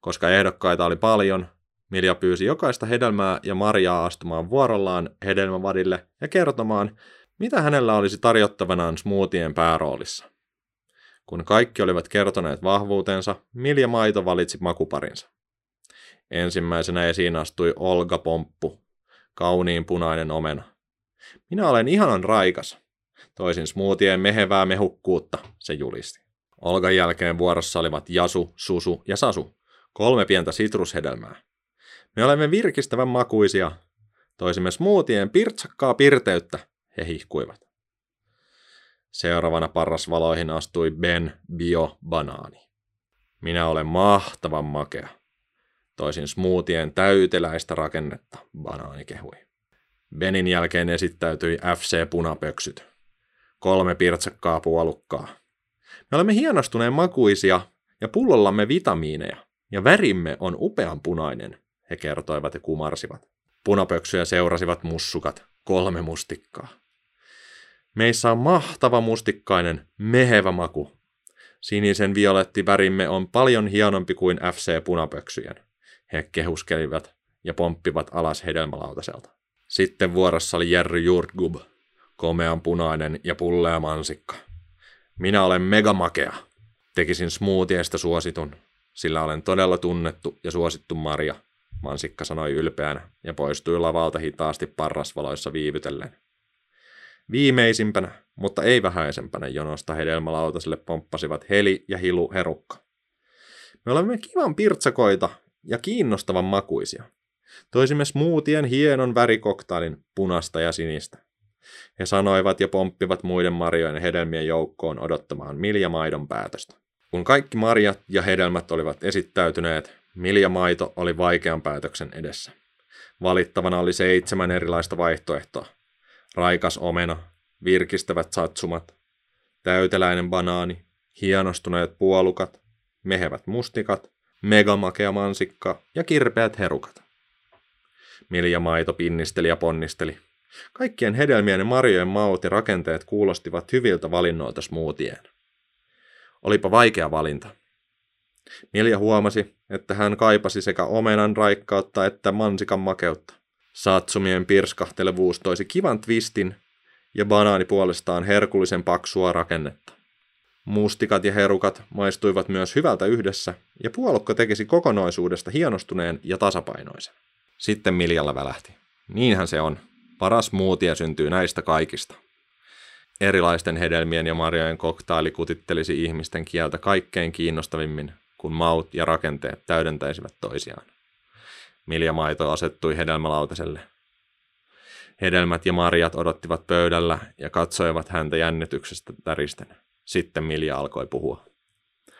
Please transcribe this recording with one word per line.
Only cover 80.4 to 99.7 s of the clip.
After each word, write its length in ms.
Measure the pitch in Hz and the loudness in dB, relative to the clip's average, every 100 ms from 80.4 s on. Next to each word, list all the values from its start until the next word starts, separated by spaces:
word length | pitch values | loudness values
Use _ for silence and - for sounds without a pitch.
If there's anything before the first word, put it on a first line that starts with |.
| - 87 | -2 -2
oli 140 | 85 | 2
Jerry 280 | 87 87 87 | 2 2 0
Jurtgub, 560 | 85 90 82 95 87 82 - _ _ _ _ _ | 2 2 0 -4 -4 -4 -16 _ _ _ _ _
komean 460 | 85 82 82 82 | -2 0 0 0
punainen 580 | 85 85 82 78 78 78 | -2 0 0 -2 -4 -6
ja 120 | 87 78 | -6 -4
pullea 440 | 87 87 85 82 | 0 2 2 0
mansikka. 560 | 78 78 80 76 - - _ - _ _ _ _ _ - | -2 -4 -6 -12 -14 -18 _ -20 _ _ _ _ _ -4
"Minä 240 | 90 101 | 2 4
olen 180 | 92 90 | 4 2
megamakea. 720 | 92 107 107 98 87 80 67 - - _ _ _ _ - | 4 4 4 2 0 -2 -4 -6 -18 _ _ _ _ -4
Tekisin 360 | 80 82 85 | -2 -2 -4
smoothiestä 640 | - 101 95 90 92 85 82 | -4 0 0 0 -2 -2 -4
suositun, 580 | 85 85 82 82 76 71 _ _ _ | -2 -2 -4 -8 -12 -14 _ _ _
sillä 300 | - 82 80 | -8 -4 -2
olen 180 | 78 78 | -4 -4
todella 360 | 87 95 92 90 | -2 0 2 2
tunnettu 600 | 87 87 82 80 - - | -2 -2 -4 -6 -12 -10
ja 80 | 87 | -8
suosittu 440 | 85 85 78 _ 82 | -2 -2 -4 _ -8
marja", 400 | 78 76 76 - _ _ _ - | -6 -4 -4 -6 _ _ _ -12
mansikka 420 | 71 71 71 - 80 | -10 -8 -10 -10 -10
sanoi 260 | 80 76 | -6 -4
ylpeänä 580 | 71 80 - 73 71 - _ | -2 -4 -4 -6 -6 -12 _
ja 100 | - | -12
poistui 460 | 80 71 73 - 85 | -6 -4 -4 -2 0
lavalta 400 | 85 82 80 78 | 0 0 -2 -2
hitaasti 480 | 80 - 78 76 78 | -6 -4 -6 -4 -10
parrasvaloissa 840 | - 78 - 71 - 69 71 71 | -6 -6 -4 -8 -8 -8 -8 -8
viivytellen. 640 | 78 76 73 71 71 - _ _ _ _ _ _ _ _ - - _ _ | -4 -4 -4 -8 -10 -12 _ _ _ _ _ _ _ _ -20 -20 _ _
Viimeisimpänä, 800 | 120 139 127 117 113 107 104 92 - _ - | 2 4 6 4 4 0 0 -4 -12 _ -6
mutta 280 | 98 - | -4 0
ei 180 | 101 123 | 4 4
vähäisempänä 640 | 95 87 76 71 - - 71 | 4 -2 -4 -6 -10 -10 -8
jonosta 460 | 67 76 | -8 -8